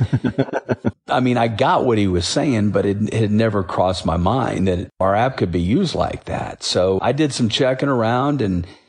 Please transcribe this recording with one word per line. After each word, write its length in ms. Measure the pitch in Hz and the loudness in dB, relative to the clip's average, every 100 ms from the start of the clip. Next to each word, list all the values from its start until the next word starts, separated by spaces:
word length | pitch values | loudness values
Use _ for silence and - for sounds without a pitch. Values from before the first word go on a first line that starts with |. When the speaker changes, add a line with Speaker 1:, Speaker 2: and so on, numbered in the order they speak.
| 117 - 123 - 131 135 - 131 117 - - | 0 0 -2 -2 -2 -4 -4 -4 -4 -6 -4
Speaker 1:
<laughs> 0 | |
Speaker 2:
I 120 | 139 | 0
mean, 160 | 127 120 | 2 2
I 120 | 117 | 0
got 360 | 110 135 208 | 0 2 2
what 140 | 127 110 | 2 2
he 80 | 101 | 2
was 200 | 90 87 | 0 0
saying, 440 | 147 143 113 104 | -2 0 2 2
but 160 | 98 101 | 2 0
it, 100 | 101 | 0
it 100 | 107 | -2
had 180 | 117 104 | 0 2
never 320 | 104 113 101 | 2 2 0
crossed 440 | 87 - 92 92 92 | -2 0 0 0 -2
my 100 | 82 | 0
mind 500 | 90 127 - - 95 | 0 0 -2 -2 0
that 200 | 87 - _ | -2 -4 _
our 140 | 95 | 0
app 220 | 101 127 135 | 2 0 0
could 160 | 98 | -2
be 80 | 87 | 0
used 340 | 87 143 190 | 0 0 0
like 300 | 87 85 - | -2 -4 -6
that. 380 | - - - - | -8 -8 -8 -10
So 360 | - - 92 95 | -4 0 2 2
I 100 | 113 | 0
did 200 | 135 156 | 0 0
some 160 | - 117 | 0 -2
checking 400 | - 131 131 143 | 2 0 0 0
around 500 | 127 113 123 139 143 | 0 2 0 0 0
and 260 | 107 90 87 - | 0 -2 -4 -12